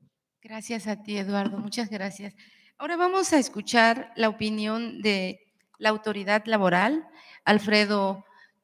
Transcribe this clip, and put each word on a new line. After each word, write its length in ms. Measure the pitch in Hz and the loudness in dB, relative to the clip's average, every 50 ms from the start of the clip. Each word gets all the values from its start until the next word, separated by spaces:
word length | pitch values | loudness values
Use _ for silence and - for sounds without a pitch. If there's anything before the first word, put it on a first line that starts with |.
| - _ _ _ _ _ _ _ | -20 _ _ _ _ _ _ _
Gracias 460 | _ 214 220 220 214 - 233 226 180 | _ -14 -14 -12 -8 -6 -6 -6 -4
a 160 | 214 208 190 208 | -4 -6 -6 -6
ti, 160 | 208 208 202 | -6 -4 -4
Eduardo. 400 | 196 190 202 202 196 202 196 196 | -2 -2 -2 0 0 -2 -4 -6
Muchas 320 | 214 208 - 240 233 208 | -8 -6 -6 -6 -6 -6
gracias. 440 | 220 202 190 196 190 196 202 202 - - - _ _ _ _ _ _ - | -6 -6 -6 -8 -8 -10 -14 -16 -16 -18 -20 _ _ _ _ _ _ -12
Ahora 180 | 294 302 339 | -8 -4 -2
vamos 380 | 330 349 359 370 381 370 - 330 | 0 0 2 2 0 0 2 4
a 40 | 302 | 2
escuchar 720 | 254 - - 208 208 - - 240 226 233 233 247 - - - | 2 2 -4 -8 -6 0 4 4 4 4 4 0 -4 -8 -4
la 140 | - 226 220 | -2 0 0
opinión 720 | 214 220 214 214 214 214 214 214 220 226 233 226 - - 202 | 0 -2 -4 -4 -4 -4 -4 -4 -4 -4 -6 -8 -8 -4 -2
de 500 | 214 202 196 185 185 190 - _ _ _ _ _ _ _ | 0 0 0 -2 -4 -6 -10 _ _ _ _ _ _ _
la 140 | _ 220 220 | _ 0 0
autoridad 560 | 214 214 214 220 208 202 196 185 208 214 214 | 0 0 -2 -4 -6 -4 -2 0 0 0 2
laboral, 600 | 226 220 214 196 185 175 180 196 233 294 320 320 - - - - - - - _ | 2 2 4 4 4 4 4 4 2 2 0 -4 -8 -16 -20 -20 -20 -20 -4 _
Alfredo 800 | - 208 208 208 202 214 208 208 202 208 202 196 190 196 185 - _ _ - - _ _ _ | 2 2 2 2 2 4 4 4 4 2 0 0 0 -2 -4 -10 _ _ -20 -20 _ _ _